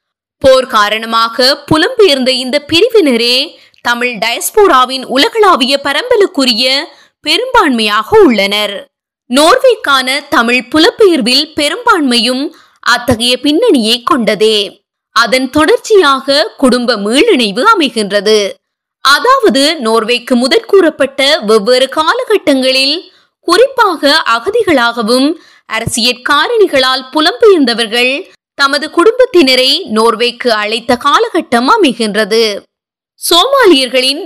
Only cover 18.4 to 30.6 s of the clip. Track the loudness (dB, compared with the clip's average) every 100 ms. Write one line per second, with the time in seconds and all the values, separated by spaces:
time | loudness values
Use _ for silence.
18.4 | -2 -8 _ _ _ _ 0 0 2 2
19.4 | 2 2 0 -2 -2 -2 0 -4 -2 -2
20.4 | 0 -2 2 2 2 0 -4 -2 -2 0
21.4 | 0 0 2 0 0 -2 -2 -2 -2 -2
22.4 | 0 0 0 0 -2 -4 -10 _ _ _
23.4 | -2 2 2 2 -2 0 0 0 0 -2
24.4 | -2 -2 0 0 0 -2 -2 0 0 -4
25.4 | _ _ -10 -8 -6 -4 -2 -2 -2 -2
26.4 | 0 0 0 2 0 -2 -4 -2 -2 2
27.4 | 4 4 2 -2 -4 -2 -2 -4 -8 _
28.4 | _ -4 -2 -2 -4 0 2 2 2 2
29.4 | 2 2 0 -2 -4 -2 0 0 -4 -4
30.4 | -4 -2